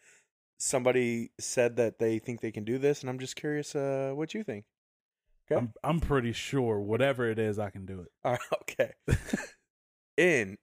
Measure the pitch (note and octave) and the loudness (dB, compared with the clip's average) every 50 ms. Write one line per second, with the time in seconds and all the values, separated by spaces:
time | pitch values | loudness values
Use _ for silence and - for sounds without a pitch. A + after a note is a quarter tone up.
0 | _ - - _ _ _ _ _ _ _ _ _ - - - C3 B2 B2+ B2 B2+ | _ -20 -20 _ _ _ _ _ _ _ _ _ -4 0 0 4 4 4 4 6
1 | B2 A#2+ A#2 A#2 A2+ - _ - - - - C3 A#2+ A#2+ A#2 A#2+ A#2 A2 - - | 4 2 0 -2 -4 -8 _ -10 -8 -2 2 2 2 4 4 2 2 0 2 2
2 | A2+ A2+ A2+ A2 - - A#2+ - - A2+ G#2 A2+ G#2 A2 B2 C3 C3+ C#3+ D3 - | 2 2 2 0 -2 -6 -8 -6 -6 -6 -6 -6 -4 -4 -2 2 2 2 0 0
3 | - B2+ B2+ B2+ C3 - - - - D3+ D3 D3 C#3+ - - D3 C#3 C#3 C3+ C3+ | -4 -8 -6 -6 -8 -10 -10 -8 -6 -4 -4 -4 -6 -6 -6 -4 -2 -2 -2 -2
4 | C3+ C3+ C3+ D3 D#3+ D#3+ - A3 G#3+ - A2+ G#2 G#2 _ _ _ _ _ _ _ | -2 -4 -4 -6 -6 -6 -6 -8 -6 -6 -8 -8 -10 _ _ _ _ _ _ _
5 | _ _ _ _ _ _ _ _ _ _ D3+ F3+ - A2 - - - C#3 E3 D#3+ | _ _ _ _ _ _ _ _ _ _ 0 2 2 -2 -6 -4 -2 0 0 0
6 | - - C#3+ C3+ A#2+ A#2 A2 - - - C#3+ C#3 B2 A#2 G#2+ G2+ G#2 G2+ A2 A2+ | 2 2 2 2 2 0 -2 -4 -6 -2 0 2 2 2 2 0 0 0 2 2
7 | C3 C#3 C3+ A#2+ A#2+ A2+ A2 A2 A2 G#2+ G#2 G#2 G#2 G2 - G2+ F#2+ F#2 F#2+ F#2 | 4 2 2 2 0 0 0 0 0 0 0 -2 -4 -6 -8 -10 -12 -10 -12 -12
8 | E2+ - _ _ - C3+ B2 - - - - - - - - - B2 - - _ | -14 -16 _ _ -2 -2 -2 -2 -2 -4 -4 -4 -4 -8 0 0 0 0 -2 _
9 | _ - - - - - - - - - - _ _ _ _ _ _ _ _ _ | _ 0 0 0 2 -2 -4 -4 -4 -10 -16 _ _ _ _ _ _ _ _ _
10 | _ _ _ - E3 F3+ D#3+ B2 G#2+ F#2+ G#2 - | _ _ _ 4 4 6 6 4 2 -2 -6 -12